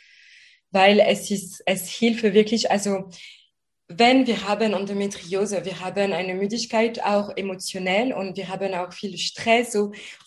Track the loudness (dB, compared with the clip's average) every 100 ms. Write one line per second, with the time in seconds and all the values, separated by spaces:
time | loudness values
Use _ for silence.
0 | _ _ _ -20 _ _ _ 6 6 8
1 | 6 2 -2 -6 -6 -8 -4 -4 -6 0
2 | 0 2 4 4 4 2 0 -2 -2 -4
3 | -6 -16 -20 -20 _ _ _ _ -6 2
4 | 6 6 4 0 0 0 0 0 -2 -2
5 | -4 -6 -4 -2 -2 -2 -4 -6 -6 -2
6 | 0 -2 -4 -4 -4 -4 -2 0 0 0
7 | 0 0 0 -6 -8 -8 -8 -6 0 0
8 | 0 -2 -6 -8 -8 -6 -4 -4 -6 -8
9 | -10 -8 -8 -4 2 2 2 0 -2 -4
10 | -18 -14